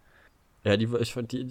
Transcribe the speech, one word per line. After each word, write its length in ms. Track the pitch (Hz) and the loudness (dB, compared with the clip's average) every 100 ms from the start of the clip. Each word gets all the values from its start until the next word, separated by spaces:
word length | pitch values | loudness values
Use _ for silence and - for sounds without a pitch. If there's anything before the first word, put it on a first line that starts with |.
| _ - - _ _ _ | _ -20 -20 _ _ _
Ja, 140 | 104 101 | 2 2
die, 100 | 113 120 | 2 0
ich 140 | 117 | 0
fand, 180 | - 117 | -2 -6
die, 80 | 127 127 | -6 -4